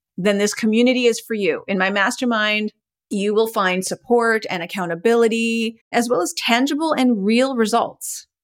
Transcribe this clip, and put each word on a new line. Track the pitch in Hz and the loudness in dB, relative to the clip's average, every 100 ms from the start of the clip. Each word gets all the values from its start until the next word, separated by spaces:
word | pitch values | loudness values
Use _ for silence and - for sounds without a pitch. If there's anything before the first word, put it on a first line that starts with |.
| _ - | _ -4
Then | 190 202 | -2 0
this | 202 | 0
community | - 220 220 247 254 240 | 0 0 4 4 4 2
is | 226 | 0
for | - | -4
you. | 220 180 131 - | -4 -2 -2 -4
In | 190 | -2
my | 190 | 0
mastermind, | 202 196 - 247 220 214 214 214 - _ _ _ | 0 -2 -2 -2 0 0 -2 -4 -8 _ _ _
you | 208 202 | -4 0
will | 208 226 | 0 0
find | 226 185 180 | 0 0 0
support | 180 170 - 240 233 220 - | -4 -8 0 2 2 0 -2
and | 180 | -8
accountability, | 170 190 175 170 226 233 226 226 226 226 226 226 _ | -6 -6 -6 -2 2 4 4 2 0 0 -2 -6 _
as | 240 233 | -2 0
well | 285 | 0
as | 349 - | -2 -4
tangible | - 233 277 294 320 | 0 2 2 0 0
and | - 247 220 | 2 2 2
real | 196 233 269 247 | 2 2 2 0
results. | 214 233 - - - - - _ | 0 0 -2 -6 -12 -14 -16 _